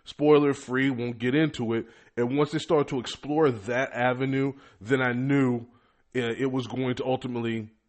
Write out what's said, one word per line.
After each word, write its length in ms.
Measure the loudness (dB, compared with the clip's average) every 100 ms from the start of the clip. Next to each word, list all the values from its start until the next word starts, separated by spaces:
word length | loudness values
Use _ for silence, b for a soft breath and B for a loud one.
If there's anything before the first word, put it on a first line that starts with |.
Spoiler 500 | -20 -2 6 6 6
free, 360 | 0 -2 0 0
won't 280 | 0 -4 -2
get 160 | 0
into 400 | 2 2 0 -2
it. 120 | -2 -4 B B -2
And 200 | 0 2
once 160 | 0
they 60 | -2
started 300 | 2 2 2
to 120 | -4
explore 500 | -6 -10 -4 2 2
that 420 | 2 -2 -2 -2
avenue, 600 | 0 0 0 -2 0 -2 -4 B B
then 220 | -2 0
I 100 | 2
knew, 540 | 0 0 2 2 0 -6 b b b b -4
uh, 40 |
it 300 | -2 -2 -2
was 160 | -2 -6
going 280 | -4 -4 -2
to 80 |
ultimately 680 | -2 -4 -4 -4 -4 -4 -8 _